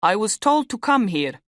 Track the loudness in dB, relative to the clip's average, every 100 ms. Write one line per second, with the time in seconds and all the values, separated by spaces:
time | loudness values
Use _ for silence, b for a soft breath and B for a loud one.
0 | 2 0 -2 -2 2 2 0 -6 0 2
1 | 2 -2 -4 -8